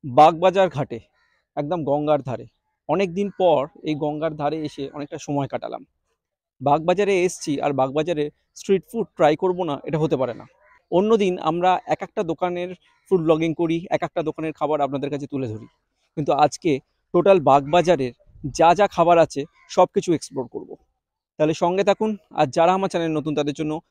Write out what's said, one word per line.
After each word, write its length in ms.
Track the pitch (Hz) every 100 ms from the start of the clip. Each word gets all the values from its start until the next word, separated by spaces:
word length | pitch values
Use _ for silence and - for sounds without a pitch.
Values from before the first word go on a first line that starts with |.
বাগবাজার 640 | 143 123 151 165 185 185 185 135
ঘাটে, 220 | 143 117 _ _ _ _ _ -
একদম 220 | 147 175 151
গঙ্গার 320 | 143 151 151 139
ধারে। 180 | 117 - _ _ _ -
অনেক 200 | 160 196 170
দিন 100 | 202 -
পর 200 | 180 147 143 - -
এই 60 | 151
গঙ্গার 300 | 151 151 151 151
ধারে 180 | 147 160 151
এসে 160 | - 139 151
অনেকটা 220 | 139 156 -
সময় 220 | 143 139
কাটালাম। 300 | 123 - - - _ _ _ _ _ _ _
বাগবাজারে 540 | 135 147 160 180 202 190 180
এসছি 260 | - - 139
আর 80 | 147 139
বাগবাজারে 440 | 131 139 156 156 147 _ _ -
স্ট্রিট 240 | - 196 -
ফুড 160 | 233 190 -
ট্রাই 180 | 156 151
করবো 200 | 185 180 175
না, 40 | 139 -
এটা 100 | 151
হতে 140 | 156 139
পারে 140 | 123 110
না। 40 | 117 _ _ _ _ 170
অন্যদিন 360 | 208 220 196 180 156
আমরা 200 | 165 180 185 -
এক 60 | 156 190
একটা 160 | - 160
দোকানের 400 | 160 180 175 180 180 _ _ _
ফুড 140 | 190 160
ব্লগিং 240 | 160 165 156
করি, 160 | 170 170 180 156
এক 60 | 165
একটা 120 | - 156
দোকানের 240 | 151 160 151
খাবার 200 | 151 151 139
আপনাদের 240 | 139 135
কাছে 140 | 139 139
তুলে 140 | 139 127
ধরি, 160 | 107 117 _ _ _ _
কিন্তু 180 | - 147 143
আজকে 260 | 147 - 175 135 _ _ _
টোটাল 240 | 175 196 190 139
বাগবাজারের 600 | 139 139 175 165 160 131 - _ - 143 123
যা 120 | 160 175
যা 80 | 202 -
খাবার 200 | 170 170
আছে 160 | 156 - 143 _ _
সব 140 | - 180
কিছু 160 | - 180 160
explore 300 | - 139 123
করব। 160 | - - 92 _ _ _ _ _ _
তাহলে 160 | 156 156
সঙ্গে 220 | 175 185 202
থাকুন। 200 | 196 220 214 _ -
আর 80 | 147 147
যারা 160 | 165 185
আমার 120 | 190
চ্যানেল 200 | 180 165 156
নতুন 140 | 151 147
তাদের 180 | 143 143
জন্য 120 | 151 156 _